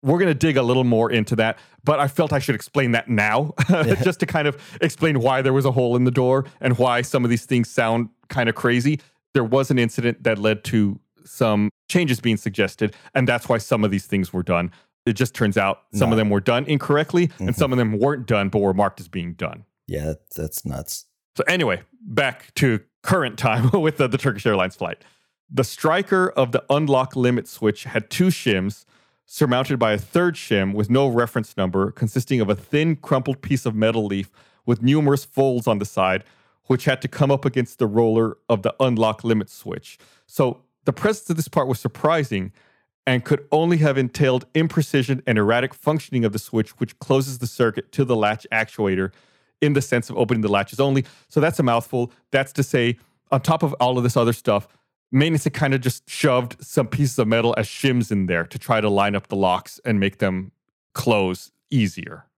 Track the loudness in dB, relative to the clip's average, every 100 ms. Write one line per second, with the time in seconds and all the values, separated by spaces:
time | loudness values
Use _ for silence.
0 | 2 2 2 2 2 2 2 2 4 2
1 | 2 0 0 0 0 -2 -12 _ 0 2
2 | 0 0 0 0 -2 -4 -2 -2 2 0
3 | 0 0 2 0 -2 -2 2 2 2 2
4 | 0 -2 -2 0 0 -2 -12 -4 -4 0
5 | 0 2 2 2 2 2 2 0 2 2
6 | 2 2 2 2 -2 -6 -2 2 2 2
7 | 0 0 0 -2 0 -2 0 0 0 0
8 | -4 _ _ -4 -2 0 0 2 0 -2
9 | _ _ _ -2 2 0 2 0 0 0
10 | -4 -2 -2 0 0 0 -2 0 0 -2
11 | _ _ -20 -2 0 2 0 -4 _ 0
12 | 0 0 0 -2 -2 -2 -2 0 -4 -4
13 | -6 -2 0 -2 0 -2 0 0 2 0
14 | -2 -4 -2 -4 -2 -2 -2 -8 _ _
15 | -4 -2 -2 0 0 2 0 -2 _ -2
16 | 2 2 2 2 2 0 0 -4 0 0
17 | 2 2 0 -2 -6 -2 0 0 0 0
18 | 0 0 -2 -2 0 0 0 2 0 -2
19 | -12 -10 -8 -8 -10 -10 -20 _ -10 -8
20 | -6 -8 _ -10 -10 -8 -10 -10 -10 -14
21 | -16 _ _ -6 -2 0 0 -4 -8 _
22 | -8 -2 -2 -4 -14 -2 0 0 -4 _
23 | -2 0 -2 -2 -2 2 2 2 0 0
24 | -2 0 -2 -2 0 0 0 -4 -10 -10
25 | _ _ _ _ _ -2 -2 -2 0 0
26 | 2 2 2 2 0 0 0 0 2 2
27 | 0 0 0 0 -4 -2 -2 -2 -4 -6
28 | -6 0 2 2 0 0 -2 -8 _ _
29 | _ _ _ -2 0 0 0 0 2 0
30 | 0 0 0 -2 -2 0 0 -2 2 2
31 | 2 2 0 -2 -6 -4 -2 0 -2 -2
32 | -4 -4 -2 -2 0 -2 0 0 0 -2
33 | 0 -2 -2 -6 -4 -4 -2 0 0 0
34 | -2 -4 -6 _ _ _ -2 0 2 2
35 | 2 0 -2 0 0 0 0 -2 -2 -2
36 | 0 0 -6 _ _ _ _ -2 0 -2
37 | -4 -2 0 2 0 -2 -4 -2 0 2
38 | 2 2 0 -2 _ -2 -2 0 0 2
39 | 0 0 0 -2 -2 -12 -12 -12 -14 -20
40 | _ _ _ -2 -2 -2 _ _ -6 0
41 | 0 -2 -4 -6 -2 -2 -2 -2 -6 -2
42 | 0 0 0 -4 -6 -12 _ _ _ _
43 | -2 -2 0 -2 0 0 2 2 2 2
44 | -2 0 2 2 -2 -2 0 0 0 0
45 | 0 -2 0 0 2 2 0 -4 -2 -2
46 | -2 -2 0 -2 -4 -2 -2 -4 -8 -8
47 | -2 0 0 -8 -10 0 0 0 -10 -4
48 | 0 2 0 -2 -4 -4 -4 -2 -2 0
49 | -2 -6 _ _ _ _ 0 0 0 -2
50 | -2 -4 0 0 2 0 -2 -2 0 0
51 | -2 -10 _ -2 0 0 0 0 -2 -6
52 | -6 _ _ -2 -2 -4 -2 0 0 -2
53 | _ _ _ -2 0 0 0 0 0 2
54 | 2 2 2 0 0 -2 -2 _ _ _
55 | _ 0 2 2 -2 -2 -2 0 -2 -6
56 | _ -2 2 2 -2 -10 -6 -2 -2 -2
57 | -2 0 0 2 2 0 -4 -2 0 0
58 | 0 -2 -2 -2 -4 -10 -2 0 2 2
59 | 0 -2 -6 0 0 0 -4 -14 -2 0
60 | 0 -2 -4 -2 -8 _ _ _ _ -6
61 | 0 2 0 -4 -12 _ _ 0 0 -4
62 | -16 -16 -20